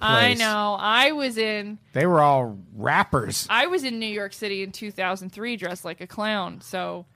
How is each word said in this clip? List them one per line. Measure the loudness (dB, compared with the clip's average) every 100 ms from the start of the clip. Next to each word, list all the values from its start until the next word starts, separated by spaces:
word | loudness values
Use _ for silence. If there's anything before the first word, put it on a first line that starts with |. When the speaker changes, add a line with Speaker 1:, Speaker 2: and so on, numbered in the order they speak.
Speaker 1:
I | 2 4 4
Speaker 2:
place. | 4
Speaker 1:
know. | 0 2 0 0
I | 2 4 4
was | 2 -2 0
in | -2 -2 -6 -12 _
Speaker 2:
They | 0
were | 4 6
all | 6 6 2 -6 -14
rappers. | -4 2 2 2 0 0 -6 0
Speaker 1:
I | 2 2
was | 0
in | -2 -4
New | -4
York | -6 -8
City | -6 -6 -4
in | -6
two | -8 -12
thousand | -4 -4 -4 -8
three | -10 -8 -6
dressed | -6 -8 -10
like | -12
a | -12
clown, | -6 -4 -2 -4 -10
so | -10 -8 -6 -8 -14